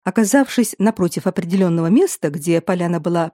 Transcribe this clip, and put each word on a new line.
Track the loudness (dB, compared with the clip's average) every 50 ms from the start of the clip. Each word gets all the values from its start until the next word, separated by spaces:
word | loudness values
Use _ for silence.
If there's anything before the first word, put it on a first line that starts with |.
| -8
Оказавшись | -4 0 0 0 2 4 2 2 2 0 -2 -2 -2 -2 -2
напротив | 0 0 0 0 -2 -2 -2 -2 -4 -4
определенного | -4 -4 -4 -2 0 0 2 2 2 0 2 4
места, | 4 4 4 2 0 -2 -4 -4
где | -4 -4 -2 0 0 0
поляна | 0 0 -2 -2 0 -2 -2 -2
была | -2 -2 -2 -2 -2 -4